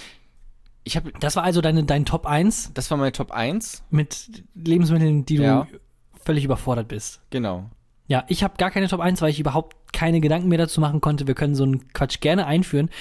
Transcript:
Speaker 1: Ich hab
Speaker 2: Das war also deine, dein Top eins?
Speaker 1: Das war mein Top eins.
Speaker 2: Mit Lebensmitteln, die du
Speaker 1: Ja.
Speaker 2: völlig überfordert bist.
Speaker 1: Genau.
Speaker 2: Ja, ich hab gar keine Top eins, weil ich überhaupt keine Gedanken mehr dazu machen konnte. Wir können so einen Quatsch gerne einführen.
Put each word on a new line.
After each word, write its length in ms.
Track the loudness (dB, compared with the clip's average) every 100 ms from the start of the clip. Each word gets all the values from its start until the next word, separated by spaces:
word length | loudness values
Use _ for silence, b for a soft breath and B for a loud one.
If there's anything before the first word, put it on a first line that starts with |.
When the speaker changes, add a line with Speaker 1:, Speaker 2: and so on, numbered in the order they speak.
| B B B B -20 -20 -20 -18
Speaker 1:
Ich 140 | -6 -6
hab 60 | -6 -4
Speaker 2:
Das 160 | -2 0
war 80 |
also 180 | 0 2
deine, 220 | 4 2
dein 220 | 2 2 2
Top 200 | -2 0
eins? 460 | 2 2 0 -6
Speaker 1:
Das 160 | -8 -4
war 80 | 0
mein 160 | 0
Top 180 | -2 -6
eins. 520 | -4 -4 -4 -6 -12 -2
Speaker 2:
Mit 520 | 0 0 -6 -16 -20 -20 -10
Lebensmitteln, 720 | 0 2 4 4 4 2 2
die 120 | 2
du 60 |
Speaker 1:
Ja. 240 | 4 2 0 -10 _ _ _ -14
Speaker 2:
völlig 200 | -2 -2
überfordert 440 | 0 -2 -2 -4 -4
bist. 340 | -8 -12 -16 -10
Speaker 1:
Genau. 400 | -6 -4 -6 -10 -18 _ _ -2
Speaker 2:
Ja, 160 | -2 0
ich 160 | -2
hab 140 | -2 0
gar 140 | -2
keine 160 | 0 -2
Top 140 | 0
eins, 200 | 0 2
weil 80 | 0
ich 100 | 0
überhaupt 380 | 0 0 -4 -12 -10
keine 260 | -2 2 4
Gedanken 280 | 4 2 2
mehr 80 | 2
dazu 240 | 2 2
machen 180 | 0 2
konnte. 280 | 0 0 0
Wir 80 | 0
können 180 | 0
so 100 | 2
einen 260 | 2 0 -4
Quatsch 280 | -4 -4 -2
gerne 260 | 0 2 2
einführen. 420 | 2 2 0 -2 B